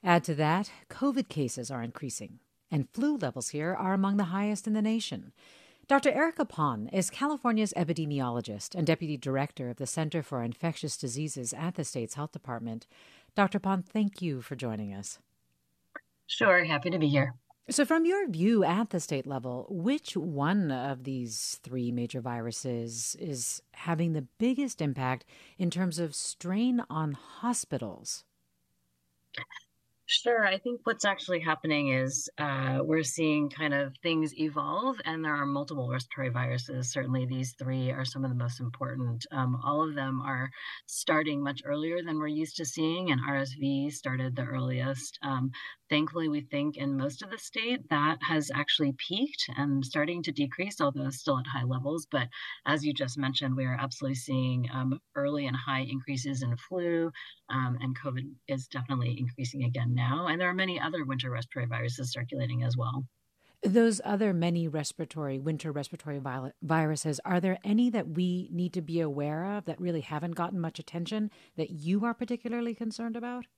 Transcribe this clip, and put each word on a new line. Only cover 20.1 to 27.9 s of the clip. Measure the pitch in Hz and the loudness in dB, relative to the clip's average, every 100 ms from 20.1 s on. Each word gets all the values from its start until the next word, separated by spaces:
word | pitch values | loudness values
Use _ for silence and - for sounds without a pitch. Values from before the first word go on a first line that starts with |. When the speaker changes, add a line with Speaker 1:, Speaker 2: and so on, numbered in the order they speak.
| 190 | -4
Speaker 1:
one | 156 139 143 202 165 | -2 2 4 4 4
of | 131 135 131 | 0 -2 -4
these | 131 131 120 113 - - | -4 -4 -4 -4 -6 -6
three | - 127 120 | -6 -2 0
major | 120 120 131 | 0 -2 -2
viruses | 120 120 117 117 131 120 117 117 - - | -4 -4 -4 -4 -4 -2 -4 -4 -6 -4
is | 165 135 117 - _ | -4 -4 -4 -6 _
having | - - 165 170 | -8 -2 2 2
the | 156 127 _ | 2 -2 _
biggest | 233 262 277 - | 2 2 0 0
impact | 151 135 127 127 - - - - | 0 0 0 -2 -6 -20 -20 -2
in | 180 | 0
terms | 175 185 160 | 2 0 0
of | 165 - | -2 -2
strain | - - - 196 247 240 - | -8 -6 -2 2 4 2 0
on | 156 156 | -2 0
hospitals? | 139 - - 233 240 - 143 110 | -2 -10 -6 -2 -2 0 -4 -4